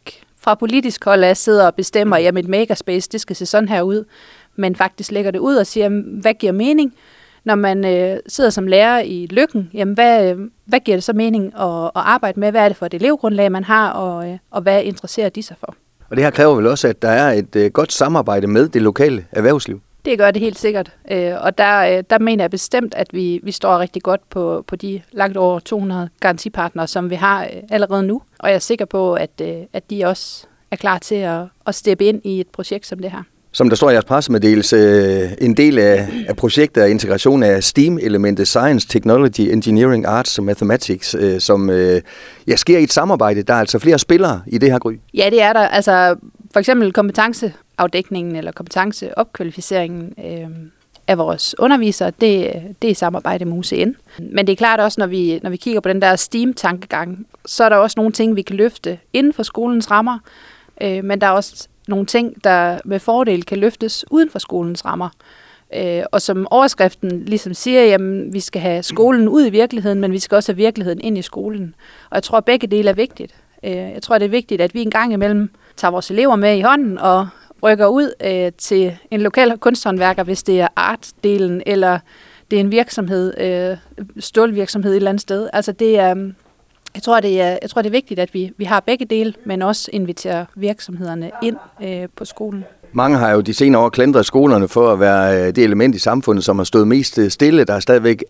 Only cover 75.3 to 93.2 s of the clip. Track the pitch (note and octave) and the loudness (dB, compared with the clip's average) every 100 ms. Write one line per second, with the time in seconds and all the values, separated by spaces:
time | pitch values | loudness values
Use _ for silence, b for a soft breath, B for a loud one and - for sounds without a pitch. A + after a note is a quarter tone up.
75.3 | G#3 G#3 b b - F3+ F3 - G3 C4+ | 0 -2 b b -6 -4 -2 -4 0 2
76.3 | A3 G3+ G#3 G#3 C#4+ B3+ F#3 F#3+ F#3 F#3+ | 4 2 2 2 2 0 -2 2 2 0
77.3 | b b _ G#3+ G#3+ G3+ C4 D4 - G3 | b b _ 2 4 4 2 0 -2 -4
78.3 | F#3 F3+ F3 - G3 F#3 E3+ _ G#3+ G#3 | -2 -2 -6 -2 0 0 -4 _ -4 0
79.3 | A3 B3 A3+ A#3 A#3+ A3 F#3 F#3 F#3+ F3+ | 2 2 2 0 0 -2 0 0 0 -4
80.3 | F#3+ - F#3 F3 - - A3+ - - G#3 | -4 -2 0 0 0 -2 -4 -10 -6 -2
81.3 | G3+ F#3 F3+ - G3+ F#3 F3+ b b b | 0 0 -4 -2 0 0 0 b b b
82.3 | b b G#3 G3 A3 A#3+ - F3+ F#3+ F#3 | b b 0 2 0 0 -4 -4 -2 -4
83.3 | - F#3 F3+ F3+ F#3 _ - G3 - - | -4 -4 -2 -4 -6 _ -20 -18 -16 -4
84.3 | A3+ A3+ G#3 F#3+ G#3+ G3 G3 G3 G3+ - | 0 2 0 -4 -4 -2 0 0 -2 -4
85.3 | G3 A3 G#3 G#3 G3 A3+ G#3+ F#3 F#3 G3 | -6 -4 -4 -4 -2 2 4 2 0 -6
86.3 | F#3 _ _ _ _ - - A#3 A#3 G3+ | -14 _ _ _ _ -20 -10 0 0 2
87.3 | F#3 F3+ F3+ - - G#3+ A#3 C4 F#3 F3+ | 0 0 -2 -4 -4 -2 -2 -4 -4 -6
88.3 | F#3+ F#3 - F#3+ G3 G#3 B3 B3 A3 A3 | -6 -8 -8 -2 -2 0 -4 -2 -2 -4
89.3 | G#3 - F#3+ F#3 G#3+ - G3+ F3+ F3 F#3 | -6 -8 -4 -2 -4 -6 -6 -6 -6 -6
90.3 | E3+ F3 - G3+ G#3 - F3 F3+ E3 E3 | -6 -8 -8 -6 -6 -10 -12 -10 -8 -10
91.3 | - A3+ A3 - _ G3 F3+ F3+ - G#3 | -6 -6 -6 -12 _ -12 -10 -12 -14 -18
92.3 | - G#3+ G3+ F#3+ _ - B2 C3 C#3+ | -12 -10 -10 -14 _ -10 -2 2 2